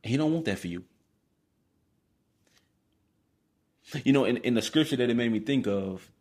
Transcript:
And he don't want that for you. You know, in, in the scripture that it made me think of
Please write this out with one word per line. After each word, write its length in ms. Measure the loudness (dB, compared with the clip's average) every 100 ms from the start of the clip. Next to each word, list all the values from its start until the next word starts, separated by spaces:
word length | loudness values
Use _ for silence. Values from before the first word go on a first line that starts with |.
And 80 | 0
he 40 | 0
don't 140 | 2
want 140 | 0 -2
that 140 | -4
for 80 | -6
you. 180 | -10 -12 _ _ _ _ _ _ _ _ _ _ _ _ _ _ _ _ _ _ _ _ _ _ _ _ _ _ _ _ _ -10 -4 2
You 80 |
know, 100 | 4
in, 140 | 4 0
in 160 | 0
the 80 | 0
scripture 340 | 2 0 0 0
that 140 | 0
it 60 | 2
made 160 | 0
me 80 | -2
think 280 | 0 0 0
of 420 | -2 -4 -8 -14 _